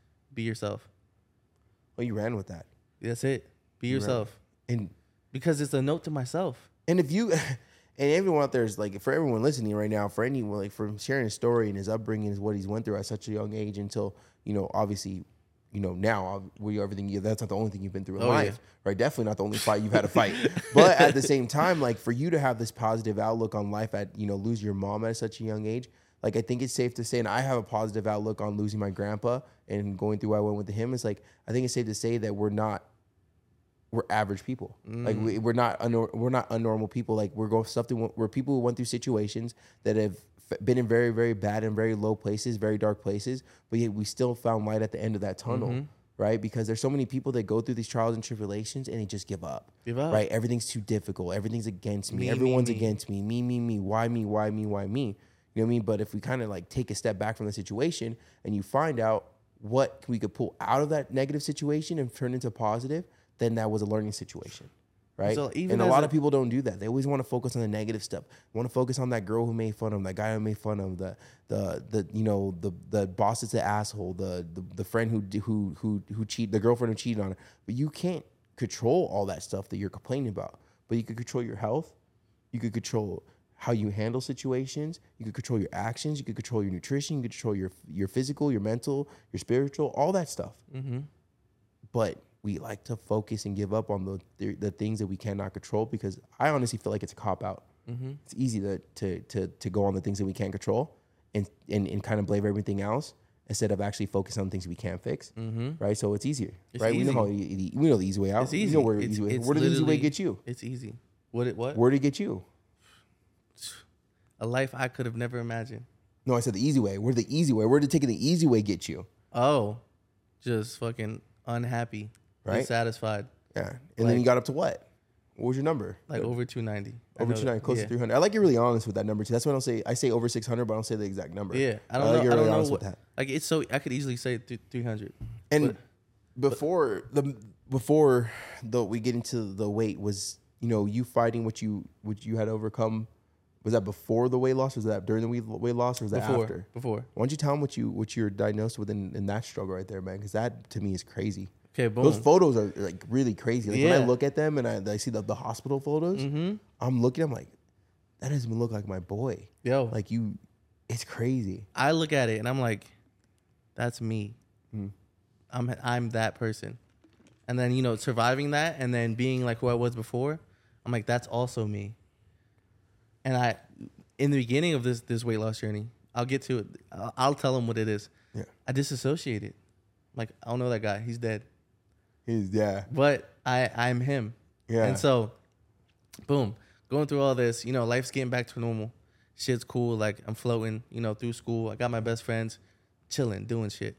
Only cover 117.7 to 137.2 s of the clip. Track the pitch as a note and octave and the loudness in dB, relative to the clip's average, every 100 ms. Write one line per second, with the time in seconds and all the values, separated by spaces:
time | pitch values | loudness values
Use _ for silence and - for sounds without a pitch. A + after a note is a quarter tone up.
117.7 | C#3+ C#3+ E3 C3+ G#2+ C3+ F3 D#3+ A2+ G#2 | 6 6 4 2 2 2 6 6 6 4
118.7 | F2+ - - - _ _ - B2+ D3 G#2 | -2 -4 -10 -12 _ _ 2 4 4 2
119.7 | A2+ - _ _ _ _ _ B2+ A2+ A2+ | -6 -14 _ _ _ _ _ -2 -2 -2
120.7 | - A#2 A#2 G#2+ A2 - _ - A#2 A#2+ | -6 -6 -6 -8 -8 -14 _ -6 -4 -2
121.7 | A#2 A#2+ G#2+ G#2+ - _ _ - G#2+ C3 | -4 -4 -8 -12 -16 _ _ -2 0 2
122.7 | A#2 A2+ A2+ A2 G#2 - _ _ G#2 G2 | 2 0 -2 -4 -4 -6 _ _ -6 -6
123.7 | B2+ - - A#2 A#2+ B2 B2 B2 C#3 D3+ | -10 -12 2 4 6 6 4 2 -2 -2
124.7 | - - _ _ _ _ - A#2+ C3 D3 | -4 -12 _ _ _ _ -4 -2 0 0
125.7 | D3+ F2+ F2+ - D3+ A#2+ A#2+ A#2+ B2 A2+ | 0 -4 -10 -8 -4 -2 -2 -4 -4 -4
126.7 | G#2 G#2+ A#2 - - A#2+ A2+ C3 A2 - | -4 -8 -14 -16 -2 0 2 0 0 0
127.7 | A#2+ G#2+ A#2+ A2+ B2+ G3 A3 F#3+ A#2 A#2+ | 0 0 -2 2 4 4 6 6 6 6
128.7 | A2+ A2 G2+ G#2+ G#2 G#2+ A#2 D3+ C3+ B2+ | 4 0 -2 0 -2 0 0 2 0 0
129.7 | A2+ - A#2 C3 A#2 A#2 A#2+ A2 A#2+ A2+ | -2 -2 0 2 2 2 -2 -2 -2 0
130.7 | A2 A2 A2 G#2 G2 D#2 F#2 G2 A#2+ C3+ | -2 -2 -4 -2 -6 -8 -8 -4 0 0
131.7 | G#2+ - B2+ A2+ A#2+ B2 A#2+ A2 A2 C#3+ | -2 -4 2 6 6 8 8 8 6 4
132.7 | - G2 - _ - C3+ C#3+ - D#3+ C3 | 0 -4 -10 _ -4 -2 -2 0 0 2
133.7 | C3+ - B2+ C#3 A#2+ B2+ A#2 - A#2 - | -2 -2 -2 -2 -4 -4 -4 -6 -14 -8
134.7 | B2 A#2 A2 G2 - A2+ A2+ - D3+ C#3+ | -6 -4 -6 -8 -12 -12 -14 2 4 4
135.7 | G#2 - _ _ _ _ - C3+ - D3 | 0 -12 _ _ _ _ 0 0 2 2
136.7 | F3+ C3+ F#2+ - C#3 | 4 2 0 0 0